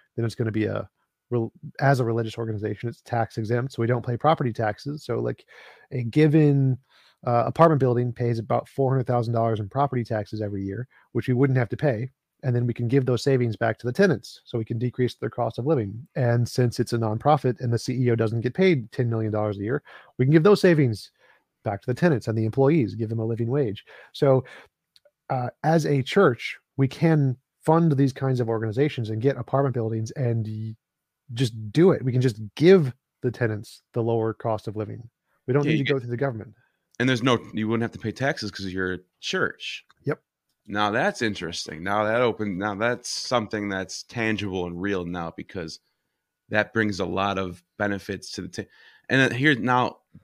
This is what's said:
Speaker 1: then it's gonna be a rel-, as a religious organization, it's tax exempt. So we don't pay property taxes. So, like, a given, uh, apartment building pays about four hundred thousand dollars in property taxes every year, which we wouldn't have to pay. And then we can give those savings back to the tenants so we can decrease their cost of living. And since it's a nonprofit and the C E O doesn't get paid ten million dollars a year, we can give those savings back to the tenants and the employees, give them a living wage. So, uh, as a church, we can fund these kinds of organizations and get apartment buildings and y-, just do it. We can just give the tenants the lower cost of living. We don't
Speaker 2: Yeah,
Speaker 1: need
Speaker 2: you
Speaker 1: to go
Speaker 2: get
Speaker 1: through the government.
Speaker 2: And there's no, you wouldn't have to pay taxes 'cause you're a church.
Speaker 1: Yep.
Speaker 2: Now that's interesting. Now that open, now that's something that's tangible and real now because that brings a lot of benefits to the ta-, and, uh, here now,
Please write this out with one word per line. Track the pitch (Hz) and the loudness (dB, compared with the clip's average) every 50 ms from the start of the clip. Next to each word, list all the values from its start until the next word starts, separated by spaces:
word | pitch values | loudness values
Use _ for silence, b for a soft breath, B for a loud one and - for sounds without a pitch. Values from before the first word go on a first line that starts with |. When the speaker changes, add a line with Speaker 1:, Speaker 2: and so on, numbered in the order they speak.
| b b _ | b b _
Speaker 1:
then | - 117 | -4 -4
it's | 113 - | -4 -2
gonna | - 120 110 | -2 -4 -2
be | 104 110 107 | -2 -2 -2
a | 101 101 107 104 - _ _ _ _ _ _ _ - | -2 -2 -4 -8 -10 _ _ _ _ _ _ _ -4
rel-, | 123 120 113 113 - _ - 147 - - | -2 -2 -2 -4 -6 _ -18 -16 -6 0
as | 139 135 139 123 | 2 4 4 4
a | 127 | 2
religious | 113 113 117 113 110 - - | 0 0 -2 -2 -4 -6 -8
organization, | 117 113 110 104 104 107 107 - - 117 | -6 -6 -6 -4 -4 -6 -6 -6 -8 -10
it's | 117 - _ | -10 -12 _
tax | - - 117 113 - - | -4 -2 -2 -2 -2 -4
exempt. | - 110 101 120 123 123 135 - | -6 -4 -2 -2 -2 -2 -4 -4
So | - 117 | -2 0
we | |
don't | 113 120 120 110 | 0 0 0 -2
pay | - 120 | -4 -4
property | 113 - 147 160 - 147 123 107 | 0 2 2 2 2 0 -2 -2
taxes. | - 113 107 107 - - 139 147 151 - | -2 -2 -2 -4 -4 -8 -10 -10 -8 -6
So, | - 117 117 | -6 -4 -4
like, | 117 117 120 - B B B B B B B B B B | -2 -4 -4 -6 B B B B B B B B B B
a | - 127 120 | -8 -6 -6
given, | 117 - 151 156 156 147 160 151 147 143 139 135 131 127 - b b b b b b b b - | 0 4 4 6 6 6 6 6 6 6 4 4 2 2 0 b b b b b b b b -4
uh, | 123 120 120 117 | 0 0 2 2
apartment | 120 113 - 160 170 160 135 | 2 4 6 6 6 6 4
building | 135 127 120 120 123 123 117 | 4 2 2 2 0 -2 -2
pays | - 123 120 120 113 | -2 -2 -2 0 -2
about | 104 - 120 123 120 - | -2 -2 -2 -2 -2 -4
four | - - 135 127 | -4 -2 0 0
hundred | 131 135 123 | 0 0 0
thousand | - 123 120 117 113 117 | 0 0 0 0 0 0
dollars | 113 113 113 113 104 | 0 0 0 0 -2
in | 107 98 | -4 -4
property | - 131 143 139 - 123 113 | -2 -2 -2 0 0 -2 -4
taxes | - 117 107 104 - - 107 | -2 -4 -4 -4 -6 -6 -6
every | 107 101 101 98 98 | -6 -6 -6 -6 -6
year, | 98 98 110 127 b b b b b - | -6 -6 -8 -10 b b b b b -6
which | 123 - - | -4 0 0
we | 127 | 2
wouldn't | 120 139 139 135 131 | 4 4 4 4 2
have | 123 - | 0 0
to | - | -2
pay. | - - 151 120 107 123 131 - _ _ _ _ _ - | -2 0 0 0 -2 -4 -8 -10 _ _ _ _ _ -4
And | 139 120 | -2 0
then | 120 120 | 0 0
we | 120 113 | 0 -2
can | - 120 117 | -2 -2 2
give | 127 139 131 | 2 2 2
those | 120 123 113 - | 2 0 0 2
savings | 139 135 127 123 117 107 | 2 2 2 2 0 -2
back | - 120 113 110 - | 0 -2 -2 -2 -2
to | - | -4
the | 123 123 | -2 0
tenants | - 196 196 143 98 - - - - _ | 2 4 4 2 0 -4 -8 -20 -20 _
so | - - 117 | -8 -6 -6
we | 110 | -4
can | - 123 | -4 -4
decrease | 117 123 123 - - 127 117 - | -4 -4 -4 -2 0 -2 -2 -2
their | - - 110 | -4 -8 -6
cost | - - 120 117 - - | -4 -4 -4 -4 -4 -4
of | 120 | -2
living. | 143 165 135 107 98 101 117 147 - - | 0 0 0 0 -2 -6 -10 -14 -10 -4
And | 165 127 120 117 120 120 - | -2 2 2 2 2 2 0
since | - - 127 120 - - | 0 2 0 2 0 -2
it's | 117 - - | -4 -2 -2
a | 117 | -2
nonprofit | 113 110 107 107 - 143 156 143 - 131 117 - | -2 -2 -2 0 2 4 4 4 2 0 -2 -2
and | - 120 117 | -2 -2 -2
the | 113 | -2
C | - - 127 | -2 -2 -2
E | 123 127 123 | 0 2 2
O | 117 | 2
doesn't | 113 113 110 110 117 | 2 2 0 0 -2
get | 113 - - | -4 -4 0
paid | - 190 190 175 135 110 - | 2 2 4 4 2 0 -4
ten | - - 123 117 | -4 -4 -2 -2
million | 117 113 113 107 | -2 -2 -2 -2
dollars | 104 107 107 107 101 101 | -2 -2 -2 -2 -2 -4
a | 101 | -4
year, | 107 131 156 B B B B B B B - | -4 -4 -4 B B B B B B B 0
we | 127 | 2
can | 135 151 | 4 6
give | 165 156 | 6 6
those | 202 208 - | 6 6 6
savings | - 185 170 156 143 123 107 - - - b b b b b b b _ _ _ - | 6 6 6 6 4 2 0 -2 -8 -14 b b b b b b b _ _ _ -6
back | 113 101 95 - | -6 -6 -4 -4
to | |
the | - 123 | -4 0
tenants | - 170 180 151 113 - | 2 4 4 4 2 0
and | - 110 | 0 0
the | 113 110 | 0 0
employees, | 110 107 135 135 135 160 170 123 98 101 | 0 2 4 4 4 6 4 2 0 -2
give | 110 113 107 | -4 -4 -4
them | 113 113 | -4 -4
a | 110 | -2
living | 113 117 107 117 113 | -2 -2 -2 -2 -2
wage. | 127 147 143 110 101 - B B B B B B - | 0 0 0 -2 -4 -8 B B B B B B -4
So, | - 151 139 135 131 127 B B B B B _ _ _ _ _ _ _ _ _ _ _ - | 0 4 4 4 4 2 B B B B B _ _ _ _ _ _ _ _ _ _ _ -6
uh, | 139 131 123 120 - _ - | -6 -4 -4 -6 -8 _ 0
as | 151 160 170 147 | 2 4 4 4
a | 160 147 139 127 | 2 2 0 0
church, | - - 196 202 151 120 - - - - - _ _ _ | 2 4 6 6 6 4 2 -4 -10 -12 -14 _ _ _
we | - 139 131 | 0 0 0
can | - - 175 165 160 156 139 135 123 - _ _ _ _ | 2 2 2 4 4 4 4 2 0 -2 _ _ _ _
fund | - - 160 165 170 165 147 | 0 2 4 4 4 4 4
these | 131 139 135 127 | 4 2 2 0
kinds | - 135 135 131 123 | 0 -2 0 0 0
of | 123 113 | 0 0
organizations | 113 110 110 110 104 123 143 151 - - 117 104 | -2 -2 -2 -2 0 0 0 0 0 -2 -4 -4
and | 110 110 110 | -4 0 0
get | 139 135 | 0 0
apartment | 123 123 - - 135 139 139 123 | 0 -2 -2 0 2 2 2 0
buildings | 127 113 110 113 113 110 110 | -2 -2 -2 -2 -4 -4 -6
and | - - 131 117 117 113 110 | -4 -4 -2 0 0 0 -2
y-, | 107 110 107 110 110 110 - _ _ _ _ _ _ _ _ _ - 120 | -4 -6 -8 -8 -10 -12 -14 _ _ _ _ _ _ _ _ _ -10 -4
just | 113 135 117 117 110 110 107 101 | -2 -2 -2 -2 -6 -10 -2 2
do | 143 170 190 151 | 4 4 4 4
it. | - 117 | 2 0
We | 131 | 0
can | 117 127 | 0 2
just | 123 131 104 101 110 101 - | 2 0 0 -4 -8 -12 -4
give | - 151 175 196 190 151 131 - _ _ _ _ _ | 4 6 8 8 8 6 2 -2 _ _ _ _ _
the | - 127 | -6 -6
tenants | 117 - 123 113 107 104 120 - - - _ _ - | -4 -2 -2 -2 -2 -4 -10 -14 -20 -20 _ _ -6
the | 120 113 | -4 -2
lower | 113 117 113 110 113 110 | 0 0 0 -2 -2 -4
cost | - - 120 110 110 - | -4 -4 -4 -4 -4 -6
of | 113 98 | -8 -8
living. | 107 107 104 107 110 117 - _ _ _ _ _ _ _ | -8 -8 -8 -10 -14 -16 -20 _ _ _ _ _ _ _
We | - 127 | -2 0
don't | 143 143 | 2 2
Speaker 2:
Yeah, | 139 156 | 2 2
Speaker 1:
need | 151 | 0
Speaker 2:
you | 139 | 0
Speaker 1:
to | 123 143 | 0 -2
go | 139 | -2
Speaker 2:
get | 120 | -2
Speaker 1:
through | 120 | -4
the | 120 | -4
government. | 117 139 139 117 110 101 - - _ _ _ _ _ _ _ _ - | -4 -4 -4 -4 -6 -10 -14 -18 _ _ _ _ _ _ _ _ -2
Speaker 2:
And | 120 131 | 0 0
there's | 131 117 110 | 2 2 2
no, | 135 123 110 - - - | 2 2 2 0 -4 -6
you | 107 110 107 | -4 -2 -2
wouldn't | 113 113 117 | 0 -2 -2
have | 110 - | -4 -6
to | 90 | -6
pay | - 110 101 | -8 -8 -6
taxes | - 127 139 151 - 110 104 | -4 -4 -4 -4 -4 -8 -10
'cause | - - 98 | -10 -8 -8
you're | 95 90 95 92 92 92 | -6 -4 -4 -4 -4 -4
a | 87 - _ _ _ | -6 -10 _ _ _
church. | - - - 190 139 90 - - - - - - - _ _ _ - | -10 -6 -4 -2 -2 -4 -4 -8 -14 -14 -14 -14 -16 _ _ _ -8
Speaker 1:
Yep. | 135 147 - _ _ _ _ _ _ _ _ _ | -8 -8 -8 _ _ _ _ _ _ _ _ _
Speaker 2:
Now | - 104 104 104 104 104 | -8 -4 -2 0 0 0
that's | 120 156 208 202 - 123 | 0 0 -2 -2 -2 -2
interesting. | 110 101 - 90 82 82 - - 73 73 78 85 | -4 -2 -4 -8 -8 -8 -8 -10 -10 -10 -8 -4
Now | 95 101 107 107 | -2 0 0 0
that | 104 113 120 | 2 2 2
open, | 127 120 107 - 107 104 95 87 | 2 0 0 -2 -4 -6 -4 -4
now | 98 107 101 | -4 -4 -4
that's | 95 110 120 123 - - - | -2 -2 -2 -2 -4 -6 -8
something | - - - - 127 120 110 101 - 107 101 101 | -8 -8 -4 -2 -2 -2 -2 -2 -4 -6 -4 -4
that's | 98 95 92 90 - - - | -4 -6 -6 -8 -10 -14 -14
tangible | - - 120 113 110 110 92 101 101 92 95 90 | -10 -6 -4 -2 -2 -2 -2 -4 -4 -4 -4 -4
and | 87 87 87 | -6 -6 -6
real | 95 101 98 92 87 | -4 -4 -4 -4 -4
now | 87 87 87 85 82 - | -6 -6 -8 -8 -8 -10
because | - 80 - - 95 82 82 - - _ _ _ _ _ _ _ _ _ _ _ _ _ - | -12 -14 -12 -10 -10 -10 -10 -12 -16 _ _ _ _ _ _ _ _ _ _ _ _ _ -4
that | 104 107 104 - - | -2 -2 0 0 0
brings | 113 110 104 101 85 | 0 0 0 0 -2
a | 95 | -4
lot | 90 92 92 98 101 98 95 | -4 -2 -2 -2 -2 -2 -4
of | 95 92 87 - _ _ _ - | -4 -6 -8 -12 _ _ _ -6
benefits | 107 101 101 98 - - 101 90 - - - | -4 -4 -4 -6 -6 -8 -10 -10 -10 -12 -12
to | - 92 | -12 -12
the | 87 | -10
ta-, | - - 98 b b b b b b b b - | -10 -12 -12 b b b b b b b b -2
and, | - 135 135 - - | 2 2 2 2 0
uh, | |
here | 120 135 156 143 | 0 2 2 2
now, | 117 98 123 123 127 123 - - - _ _ - - | 2 0 0 2 2 0 0 -4 -8 _ _ -20 -20